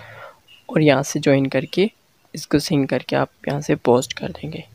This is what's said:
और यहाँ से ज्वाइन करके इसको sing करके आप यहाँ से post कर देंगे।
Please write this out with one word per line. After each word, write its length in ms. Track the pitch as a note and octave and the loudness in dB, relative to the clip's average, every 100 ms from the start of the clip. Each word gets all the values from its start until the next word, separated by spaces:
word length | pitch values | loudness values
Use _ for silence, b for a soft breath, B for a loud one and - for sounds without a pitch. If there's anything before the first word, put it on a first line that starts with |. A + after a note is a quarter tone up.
| B B B B _ - - | B B B B _ -20 -6
और 140 | G#3+ | 2
यहाँ 200 | D3+ C3+ | 4 4
से 180 | C#3+ D#3 | 0 -2
ज्वाइन 260 | D3+ C#3 C3+ | 2 2 2
करके 420 | C3+ D3+ - G#3 - _ _ _ | -2 -4 -2 -2 -4 _ _ _
इसको 240 | - - D3+ | -16 -2 -2
sing 280 | - D3+ C3+ | 0 0 0
करके 260 | C3 - C3+ | -4 -2 -2
आप 140 | C3+ _ - | -4 _ -8
यहाँ 120 | C#3+ | -6
से 140 | D3 D3 | -2 0
post 360 | - B2 - | 4 2 2
कर 160 | - - | -8 -10
देंगे। 320 | F3 D3 E3 - | -10 -12 -12 -16